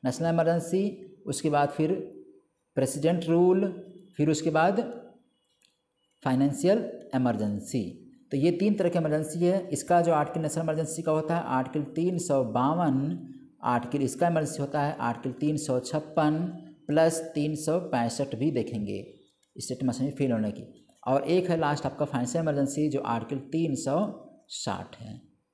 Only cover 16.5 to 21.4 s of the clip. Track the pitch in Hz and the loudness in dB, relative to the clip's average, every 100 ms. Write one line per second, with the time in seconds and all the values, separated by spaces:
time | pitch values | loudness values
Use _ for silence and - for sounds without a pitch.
16.5 | - - - - 147 160 165 - 151 147 | -8 -18 -20 0 4 4 2 -4 -2 -2
17.5 | 151 151 165 170 131 117 - 139 113 147 | -2 0 0 0 0 0 -2 -4 0 0
18.5 | 131 107 120 101 101 92 - _ _ _ | 0 -2 -4 -4 -6 -10 -20 _ _ _
19.5 | - - 127 131 120 135 139 135 113 107 | -12 -8 -2 -2 0 -4 0 0 2 0
20.5 | 104 - - _ _ - 135 147 175 | -4 -12 -20 _ _ 0 2 4 2